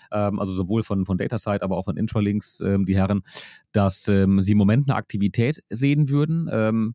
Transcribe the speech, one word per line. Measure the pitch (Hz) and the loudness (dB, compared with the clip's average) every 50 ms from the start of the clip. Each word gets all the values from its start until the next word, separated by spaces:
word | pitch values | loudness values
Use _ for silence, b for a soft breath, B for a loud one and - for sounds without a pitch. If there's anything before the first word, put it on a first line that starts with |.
| B B - | B B -4
ähm, | 107 104 101 98 101 | -2 0 0 0 -2
also | 98 95 92 | -4 -4 -2
sowohl | 92 90 85 107 113 107 | -4 -2 -2 -2 -2 -2
von, | - 104 98 92 | -2 -2 -2 -2
von | - 95 90 | 0 -2 -2
Dataside, | - - 123 110 - 110 101 98 - | -2 -4 -4 -6 -4 -4 -4 -2 -2
aber | 95 95 | -2 -4
auch | 92 95 | -4 -4
von | - 82 | -4 -4
Intralinks, | - 104 113 - 110 101 98 101 107 - - - - | -4 -4 -2 -2 0 0 0 0 -2 -4 -8 -12 -6
ähm, | 87 95 98 98 98 | -2 0 0 0 2
die | 90 95 | 2 2
Herren, | 95 95 95 101 98 92 B B B B B B B B _ - | 2 2 2 0 -2 -2 B B B B B B B B _ 0
dass, | 107 101 98 95 - - | 2 2 2 0 -2 -2
ähm, | - 101 98 98 95 98 98 | 2 2 4 4 4 4 4
sie | 95 95 104 | 4 4 4
im | 104 | 4
Moment | 101 95 110 135 143 135 | 4 4 4 2 2 0
eine | 123 | 0
Aktivität | - 107 - - 101 101 101 - - 117 131 156 - - - | -2 -2 -4 -4 -2 -2 -2 0 0 0 0 0 -4 -8 -12
sehen | 98 117 135 143 143 147 151 135 | -6 -2 0 2 2 2 2 0
würden, | 139 143 147 156 160 165 165 - - | 2 0 0 0 -2 -4 -4 -2 -2
ähm, | 110 110 110 110 113 110 107 117 | 0 0 0 0 0 -2 -2 -4